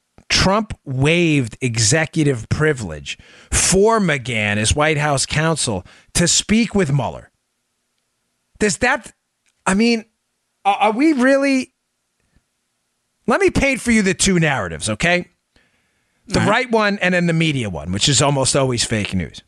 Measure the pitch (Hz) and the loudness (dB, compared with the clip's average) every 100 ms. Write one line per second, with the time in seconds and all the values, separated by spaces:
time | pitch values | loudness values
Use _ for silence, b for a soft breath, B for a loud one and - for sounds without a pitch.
0 | _ _ - - 185 208 214 - - 131 | _ _ -4 0 2 0 -2 -10 -8 -2
1 | 143 170 170 147 117 - 127 117 110 160 | 0 2 2 0 -2 -4 -6 -2 0 0
2 | 160 160 143 123 110 - 156 135 98 76 | 0 0 0 0 -4 -2 0 -2 -6 -12
3 | 69 - B B B - - 190 214 226 | -12 -16 B B B -2 0 4 4 2
4 | 185 143 120 113 104 104 107 147 156 147 | 0 -2 -4 -2 -2 0 0 0 0 0
5 | 151 139 - 151 160 160 - 95 - B | 0 -2 -2 -2 0 -2 -2 -6 -8 B
6 | B - 175 - - 220 226 202 156 139 | B -2 0 0 2 0 2 0 0 0
7 | 104 65 - _ _ _ _ _ _ _ | -2 -8 -18 _ _ _ _ _ _ _
8 | _ _ _ _ _ - 208 - 247 277 | _ _ _ _ _ -4 -2 0 -2 -2
9 | - _ _ _ _ _ - 190 233 226 | -6 _ _ _ _ _ -2 2 2 0
10 | - _ _ _ _ _ 196 202 208 214 | -4 _ _ _ _ _ -2 0 0 2
11 | 320 277 254 269 277 262 254 _ _ _ | 2 4 4 4 2 0 -4 _ _ _
12 | _ _ _ _ _ _ _ _ _ _ | _ _ _ _ _ _ _ _ _ _
13 | _ _ - 294 381 - 269 254 240 226 | _ _ -2 2 2 2 0 -2 0 2
14 | 190 175 196 180 160 131 92 80 - 107 | 2 0 0 2 2 0 -4 -6 -6 -4
15 | 165 180 175 _ _ _ _ _ _ _ | 0 0 -2 _ _ _ _ _ _ _
16 | _ _ - 196 185 226 254 226 208 202 | _ _ -4 0 2 0 0 0 0 0
17 | 185 180 175 165 160 139 107 80 78 95 | 0 0 0 2 0 -2 -4 -8 -6 -2
18 | - 135 143 143 127 147 131 120 - 110 | 0 2 2 2 0 0 0 -2 -2 -4
19 | 98 95 73 - | -2 -4 -6 -10